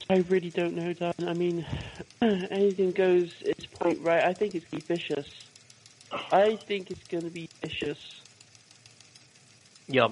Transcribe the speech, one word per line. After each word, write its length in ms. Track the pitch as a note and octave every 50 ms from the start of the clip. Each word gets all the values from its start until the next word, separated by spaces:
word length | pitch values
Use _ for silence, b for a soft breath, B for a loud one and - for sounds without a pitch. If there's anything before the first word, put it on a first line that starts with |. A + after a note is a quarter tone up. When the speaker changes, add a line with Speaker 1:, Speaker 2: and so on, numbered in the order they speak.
| - -
Speaker 1:
I 160 | F#3+ F#3 F3+ F3+
really 200 | F#3+ F#3 E3+ F3
don't 260 | - F#3 F3 E3+ E3+
know, 180 | F3 E3+ F3 E3+
Dan. 200 | E3+ F3 F3 E3 - E3+
I 60 | F3 E3+
mean, 300 | E3+ F3 F3 E3+ E3+ E3 B B B B B B
<clears throat> 280 | B B - - _
anything 720 | B3 A3 G3+ F3+ F3+ - - G3 G3+ G3+ F#3 F#3+ F#3+ F#3
goes 380 | F3 F#3+ F#3 F#3 F3+ F3+ F3 E3+ - - -
at 100 | - -
this 100 | - -
point, 320 | - - - - F3 - -
right? 220 | - E3 E3 D#3 B2+
I 100 | F3 F#3
think 220 | - G#3 G3+ G3
it's 100 | E3 - -
gonna 100 | - D#3+
be 140 | - - E3+
vicious. 320 | E3+ - - D3+ D3 C#3+ - - - - - _ - - _ - _ _ - - _ - -
I 440 | - - - - D#3+ F#3 G3+ A3 A3+ G#3 -
think 220 | - G3+ F#3+ F3+ -
it's 140 | F3+ - - -
gonna 180 | F3+ E3+ E3 E3
be 180 | F3 E3+ E3 - - -
vicious. 380 | - D#3 - - - D3 C#3+ - - - - - - - - _ - - _ - _ _ - - _ - - - - - _ - - _ _ - _ _ - _ _ _ _ - -
Speaker 2:
Yeah. 200 | - C3+ B2+ A#2 A3